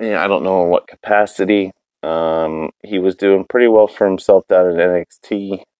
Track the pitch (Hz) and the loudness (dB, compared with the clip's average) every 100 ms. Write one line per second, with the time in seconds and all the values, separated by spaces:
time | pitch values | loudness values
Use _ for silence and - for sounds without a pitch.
0 | 113 95 98 92 90 95 87 87 - - | -6 -2 -2 -2 0 0 2 0 -2 -12
1 | - 104 104 - 95 104 95 - _ _ | -2 0 0 -2 0 0 -2 -8 _ _
2 | 78 82 82 80 80 80 80 - - 98 | -6 -4 -2 -2 -4 -6 -10 -12 -8 -4
3 | 92 92 101 95 95 123 120 110 104 - | -2 0 0 0 0 0 4 4 4 2
4 | 101 95 - 95 - 95 90 85 90 87 | -2 0 2 2 4 2 2 0 0 -2
5 | 85 _ - 104 98 95 - _ | -4 _ -10 -8 -8 -10 -12 _